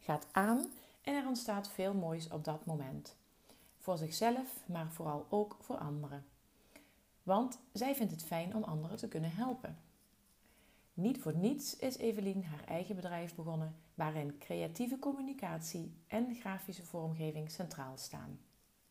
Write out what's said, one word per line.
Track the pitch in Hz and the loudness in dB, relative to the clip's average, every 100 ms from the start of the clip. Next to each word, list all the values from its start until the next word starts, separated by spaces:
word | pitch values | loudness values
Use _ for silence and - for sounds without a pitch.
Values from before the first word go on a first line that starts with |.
gaat | - 151 - | 0 0 4
aan | 190 208 240 - - - - | 6 8 6 4 -4 -18 -6
en | 277 | 0
er | 285 262 | 2 2
ontstaat | 240 226 202 196 | 0 0 0 -2
veel | - 190 | 0 2
moois | 196 165 165 160 | 2 2 0 -2
op | 160 | -2
dat | 156 156 | -2 -2
moment. | 165 156 131 147 - - _ _ - - - - | 0 -2 -2 -6 -10 -16 _ _ -20 -20 -20 -6
Voor | - 170 | 0 0
zichzelf, | 160 - 226 247 254 - - | 0 4 4 4 0 -6 -4
maar | 170 160 | -4 -2
vooral | - 160 147 - | -2 -2 -2 2
ook | 208 208 - | 2 2 -2
voor | - 262 | -6 -4
anderen. | 147 147 139 143 139 - - _ - - - - _ _ | -2 -2 -4 -8 -12 -20 -20 _ -20 -20 -20 -20 _ _
Want | 180 196 254 - - | 4 6 6 -2 -6
zij | 202 262 | 0 2
vindt | 269 208 | 4 2
het | 160 | 0
fijn | - 165 175 | -2 0 0
om | 220 | 0
anderen | 214 156 160 220 | 0 0 -2 -4
te | - | -2
kunnen | 160 165 | 0 0
helpen. | 180 254 247 - 160 - - - _ _ _ - - - - - | 2 0 0 -6 -10 -16 -20 -20 _ _ _ -20 -20 -20 -20 -10
Niet | - 208 262 | 0 2 2
voor | 156 165 | 0 4
niets | 208 285 - - | 4 2 -2 -2
is | - - | -2 0
Evelien | 226 208 196 190 | 0 2 0 0
haar | 170 147 | -2 -6
eigen | - 165 185 190 | -2 -2 -2 -4
bedrijf | 175 170 170 | -4 -4 -6
begonnen, | 170 160 160 156 - - | -6 -2 0 -2 -6 -10
waarin | - 156 156 147 143 | 0 0 2 -2 -4
creatieve | - 170 165 165 247 269 | -4 -2 -2 0 0 0
communicatie | 285 277 269 269 180 165 165 170 165 - - | 0 0 -2 -4 -4 -4 -4 -4 -6 -10 -2
en | 214 247 | 0 0
grafische | 233 190 190 - 180 | -2 -4 -4 -6 -10
vormgeving | 170 175 160 160 156 151 156 | -6 -2 -2 0 0 -2 -4
centraal | - 165 - 131 131 | -4 -6 -4 -8 -8
staan. | - 147 147 143 - _ _ _ - | -10 -8 -10 -12 -14 _ _ _ -20